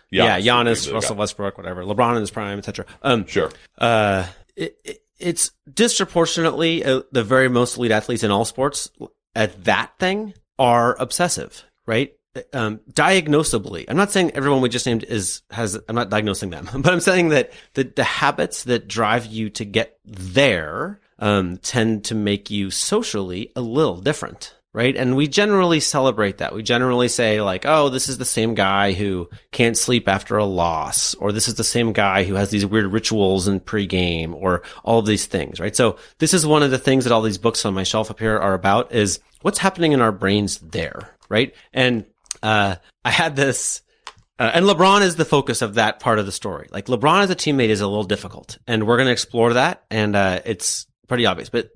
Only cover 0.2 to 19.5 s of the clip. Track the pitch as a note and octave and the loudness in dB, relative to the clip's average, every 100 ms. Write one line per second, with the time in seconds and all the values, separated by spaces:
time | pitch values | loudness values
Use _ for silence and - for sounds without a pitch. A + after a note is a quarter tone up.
0.2 | A#2 F#2 G#2+ A#2+ A#2+ A2+ - A2 G#2 G#2 | 4 4 4 4 2 0 -2 -4 -4 -2
1.2 | G#2 - G2+ - F2+ F2+ F#2 G#2+ A#2+ A#2+ | -4 -4 -8 -8 -10 -10 -6 0 0 0
2.2 | G2+ - G2+ G2+ G2+ - - - C3+ A#2 | -2 -6 -6 -6 -8 -10 -14 -6 0 0
3.2 | F#2 G2+ D#2 - - - A#2 A2+ G#2 F#2+ | 0 -2 -2 -4 -20 -4 0 2 2 0
4.2 | F2+ - - - - - - - _ _ | -4 -10 -20 -12 -12 -10 -18 -18 _ _
5.2 | F3 E3+ - - - C3+ A#3 - G3 F3 | -6 -2 -4 -6 -10 0 0 2 -2 0
6.2 | E3 - E3 B2+ E3 E3 C3+ C3 - C3 | 0 0 0 0 0 0 0 0 0 -2
7.2 | G#2 C3 C3 B2 A#2+ - A#2+ G#2+ G#2+ A#2+ | 2 4 4 4 0 0 2 2 0 -2
8.2 | A2 G2+ A2+ - C#3 - - _ - _ | 0 0 0 -2 -4 -4 -10 _ -20 _
9.2 | _ - G#2+ G2 F#2 G2 A2+ _ F#3 G3+ | _ -4 -4 -2 0 0 0 _ -2 -2
10.2 | G#3+ - _ - B2+ A#2+ A#2+ - B2 - | -6 -14 _ 0 4 4 4 0 -4 -2
11.2 | A#2+ - C#2+ - - _ - A2+ C#3 - | -2 -2 -8 -16 -20 _ -4 -2 -2 -6
12.2 | _ - - C3+ G#2+ G#2+ - - D3+ F#3+ | _ -16 -10 -4 -4 -6 -6 0 2 2
13.2 | D3+ D3+ D3+ A2+ F#2+ F2+ - C#3+ G3+ G3 | 2 2 2 -2 -4 -10 -4 -2 0 2
14.2 | E3+ C#3+ C#3 C3+ B2+ A#2+ B2+ A2+ G#2 A2+ | 0 0 0 2 2 0 -2 -2 -2 -4
15.2 | F2+ - - - A2 G#2+ - A#2 A2 G#2+ | -4 -8 -10 -6 -6 -6 -6 -4 -2 -2
16.2 | G#2+ F#2+ G2 D#2+ F2 C3+ D3 F3+ F3 F#3 | -2 -4 -6 -10 -10 -2 2 2 2 2
17.2 | E3+ C#3+ A#2 - - - C3+ - B2+ - | 4 2 0 -6 -8 -4 -2 -2 -2 0
18.2 | D3 - D2+ - A#2+ A#2+ - G#2 G#2+ A#2+ | 0 0 -4 -6 -2 -4 -2 -2 0 0
19.2 | A2+ A2 A2 | -2 -8 -8